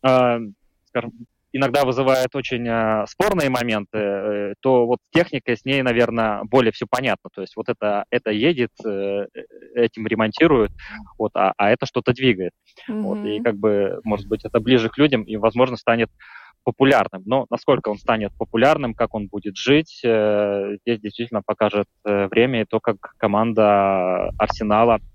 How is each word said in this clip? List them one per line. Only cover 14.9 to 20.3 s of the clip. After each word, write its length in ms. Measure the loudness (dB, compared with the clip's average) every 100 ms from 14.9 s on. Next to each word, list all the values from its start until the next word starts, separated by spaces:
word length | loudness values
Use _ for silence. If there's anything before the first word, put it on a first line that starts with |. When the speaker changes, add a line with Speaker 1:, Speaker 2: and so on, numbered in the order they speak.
| 0
Speaker 1:
людям 280 | 2 2
и, 120 | -4 -2
возможно, 400 | 0 2 0 0
станет 320 | 0 0 0 _ -20 -20 -20 _
популярным. 580 | -6 2 4 4 2 -6
Но 220 | -4 -2 -2
насколько 400 | -4 0 0 0
он 80 | -4
станет 360 | -2 -2 -4 -8
популярным, 560 | -4 2 4 2 -2
как 220 | -4 -4
он 140 | -4 -8
будет 280 | -8 -10 -6
жить, 440 | 2 2 2 -4
э, 720 | 0 2 2